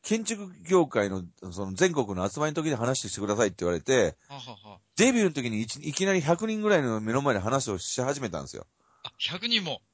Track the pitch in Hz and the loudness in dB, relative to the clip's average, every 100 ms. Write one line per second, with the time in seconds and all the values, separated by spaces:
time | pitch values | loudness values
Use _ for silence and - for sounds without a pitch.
0 | - 226 214 220 196 165 165 185 156 117 | -2 -2 -2 -6 -8 -14 4 6 6 4
1 | 101 95 87 _ 92 87 95 95 185 147 | 2 0 -6 _ -12 -8 -6 2 2 2
2 | 107 92 98 - 151 151 156 127 117 131 | -2 -2 -2 -2 -4 -2 -2 0 0 -2
3 | 101 98 101 104 107 85 87 85 - 131 | -4 -6 -2 2 2 2 -2 0 4 4
4 | 92 - _ 139 127 104 107 98 _ - | 4 0 _ -16 -14 -18 -20 -20 _ 2
5 | 240 240 196 143 120 107 110 143 147 139 | 4 6 2 0 -2 -2 -4 -6 -6 -2
6 | 190 190 147 170 220 220 208 190 131 110 | 2 2 2 0 0 -2 2 2 2 -2
7 | 107 123 143 104 101 135 120 95 - - | 0 0 2 0 0 -2 -2 -6 -4 -4
8 | 127 143 120 82 67 - - _ _ _ | -2 -2 -4 -6 -10 -14 -16 _ _ _
9 | - _ - 175 233 226 175 123 _ | -20 _ -8 -6 -2 -2 -2 -8 _